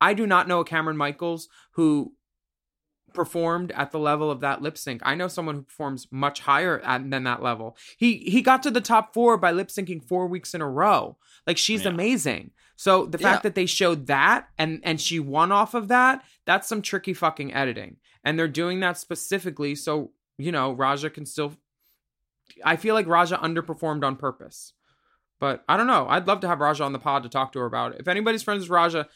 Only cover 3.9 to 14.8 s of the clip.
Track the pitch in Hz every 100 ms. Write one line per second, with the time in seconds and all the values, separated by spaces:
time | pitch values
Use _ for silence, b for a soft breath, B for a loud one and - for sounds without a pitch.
3.9 | 160 151 151 151 139 143 139 143 156 -
4.9 | 120 - 147 180 180 165 143 135 - 147
5.9 | 135 - 131 143 143 - 143 180 156 -
6.9 | 127 135 135 127 120 123 113 113 - B
7.9 | B 240 220 - 214 247 262 285 240 202
8.9 | 226 220 - 240 220 175 170 190 - 185
9.9 | 170 - 180 180 180 - 175 147 131 196
10.9 | 175 - - b b - 180 - 220 190
11.9 | 170 208 247 147 98 - _ b b -
12.9 | 190 - 165 196 185 214 190 185 - 185
13.9 | 160 131 135 160 240 - - 160 160